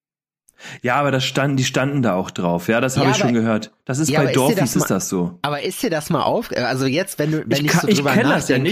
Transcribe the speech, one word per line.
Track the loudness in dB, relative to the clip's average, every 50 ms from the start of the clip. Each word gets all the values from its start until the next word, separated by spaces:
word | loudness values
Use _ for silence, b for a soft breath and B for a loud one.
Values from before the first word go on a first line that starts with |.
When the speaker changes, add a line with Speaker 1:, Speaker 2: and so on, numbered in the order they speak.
| _ _ _ _ _ _ _ _ _ _ B B B B B B
Speaker 1:
Ja, | -2 0 0
aber | 2 2 2
das | 0 0 -2
stand, | -2 0 0 0 0 0 0
die | 0
standen | 0 0 0 0 0 0 0
da | 0 2 0
auch | 0 -2 -4
drauf. | -6 -4 -2 0 0 0 0 0
Ja, | 0 2
das | 2 0 0
Speaker 2:
Ja, | 2
Speaker 1:
habe | 2 2
ich | 2 2
Speaker 2:
aber | 2
Speaker 1:
schon | 2 2
gehört. | 2 2 2 0 -2 -2 -6 -14 _ _
Das | -6 -4 -2
ist | -2 0
Speaker 2:
ja, | 2 2
Speaker 1:
bei | 2
Speaker 2:
aber | 2
ist | 2
dir | 2
Speaker 1:
Dorfis | 2 2 2 2
Speaker 2:
das | 0 0 0 0
Speaker 1:
ist | 0 0
Speaker 2:
mal, | 0
Speaker 1:
das | -2 -2 -2
so. | -2 -2 -2 -4 -4 -6
Speaker 2:
aber | -6 -6 -4 -4 -4
ist | -6 -6 -4 -4
dir | -2
das | -2 -4 -2 -2
mal | -2 0 0
auf, | 0 0 -2 -4 -4 -4
also | -2 -2 -2 -2 0 0
jetzt, | 0 0 -2 -2 -4 -4 -4
wenn | -2 -2 -2
du, | -2 -2
wenn | -2 -2 0
Speaker 1:
Ich | 2
Speaker 2:
ich | 2
Speaker 1:
kann, | 2 2
Speaker 2:
so | 4 2
Speaker 1:
ich | 2 2
Speaker 2:
drüber | 2 2 2
Speaker 1:
kenn | 2 2 2
das | 2 0 0 0
ja | 0 2
Speaker 2:
nachdenke | 2 2